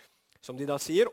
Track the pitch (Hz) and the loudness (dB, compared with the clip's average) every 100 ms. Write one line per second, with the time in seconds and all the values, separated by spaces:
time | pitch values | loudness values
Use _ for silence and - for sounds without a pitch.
0 | - _ _ _ - 127 143 143 - 175 | -20 _ _ _ -14 -8 -4 -4 0 2
1 | 233 | 4